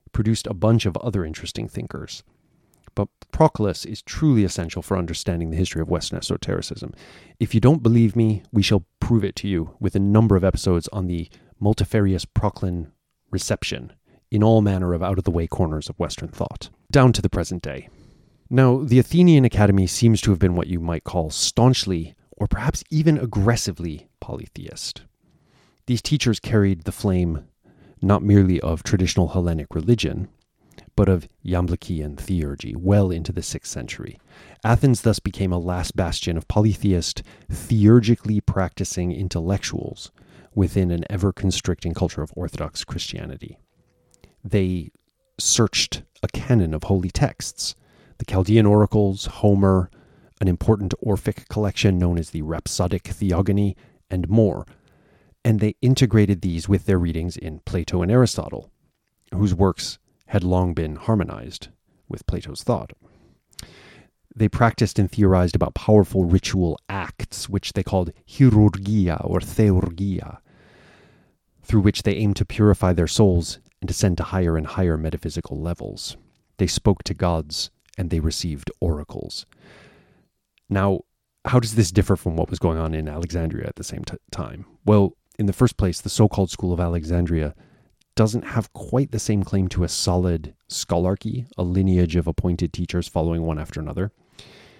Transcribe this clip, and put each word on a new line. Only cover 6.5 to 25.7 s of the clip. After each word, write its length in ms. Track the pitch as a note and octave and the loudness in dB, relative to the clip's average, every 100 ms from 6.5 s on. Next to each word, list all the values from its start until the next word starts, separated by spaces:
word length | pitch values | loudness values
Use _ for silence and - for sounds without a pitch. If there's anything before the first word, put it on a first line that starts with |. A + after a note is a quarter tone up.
| - - - - - - - - - | -6 -6 -12 -14 -16 -20 -20 -18 -6
If 140 | A2 | -2
you 60 | A2 | 4
don't 240 | A#2+ D#3 | 6 6
believe 320 | A2+ A#2 A2+ A#2 | 4 4 4 2
me, 280 | A2+ G#2 - | 0 0 -2
we 80 | G#2+ | 0
shall 240 | G2 G#2 - - | 2 2 0 -6
prove 260 | - A#2 G2 | 0 2 0
it 100 | - | -4
to 100 | G2+ | -4
you 280 | F2+ D#2 - | -2 -4 -6
with 160 | G2+ G2 | -2 0
a 40 | |
number 360 | G2 G#2+ A2+ F#2+ | 2 4 6 4
of 100 | F#2+ | 2
episodes 420 | - G2 F2 - | 0 0 0 -2
on 140 | G2+ F2+ | -6 -4
the 200 | E2+ E2 - _ - | -6 -8 -14 _ -2
multifarious 640 | G#2 A2 F#2+ A2 G2 F2+ | 0 2 0 2 2 0
Proclin 680 | - - G#2 - F#2+ F2 D#2 _ _ _ _ | -2 -2 -2 -2 -4 -4 -8 _ _ _ _
reception 640 | F#2 - G#2 - - - _ _ _ _ | -6 -4 -4 -6 -10 -12 _ _ _ _
in 120 | G#2+ | 2
all 180 | G#2+ A2+ | 4 6
manner 320 | G#2 F#2 F2+ | 4 2 0
of 100 | E2+ | -2
out-of-the-way 440 | F2+ F#2 F#2 E2+ E2 | -2 -2 -2 -2 -2
corners 420 | - F2 D#2 - | -2 -2 -2 -8
of 100 | - | -6
Western 300 | E2+ - D#2+ | -6 -6 -10
thought, 400 | - - - - _ - | -8 -10 -10 -18 _ 0
down 220 | C#3 B2+ | 4 4
to 80 | A2+ | 4
the 80 | F#2+ | -2
present 320 | - E2 F2+ | -4 -6 -8
day. 280 | D2+ C2+ - - - _ _ _ - | -8 -12 -14 -20 -20 _ _ _ -2
Now, 280 | B2 C3 C3 | 4 6 4
the 220 | B2+ B2 | 4 4
Athenian 440 | - E3+ F3+ D3+ | 6 6 8 8
Academy 440 | B2 - G#2 G2 F#2 | 6 6 4 4 2
seems 340 | - A#2 G#2+ | 4 4 4
to 80 | - | 2
have 100 | F2+ | 2
been 160 | F#2 F2 | 2 2
what 120 | F2 | -2
you 120 | F2 | -4
might 240 | E2+ E2 | -4 -6
call 280 | - F2 D#2 | -4 -4 -4
staunchly, 840 | - - - A#2+ B2+ - F2 E2 - _ - | -4 -2 2 4 4 0 -4 -6 -14 _ -8
or 100 | G#2 | -4
perhaps 360 | - C#3 - - | -2 -2 -6 -4
even 280 | D#3 D#3+ D3+ | 0 2 2
aggressively, 920 | A#2+ G#2 G2 A2+ - D#2+ E2+ D2 - _ | 0 0 2 2 -2 -6 -8 -10 -14 _
polytheist. 800 | - - - - - - - - - _ _ _ _ _ _ | -14 -12 -14 -16 -16 -12 -14 -14 -20 _ _ _ _ _ _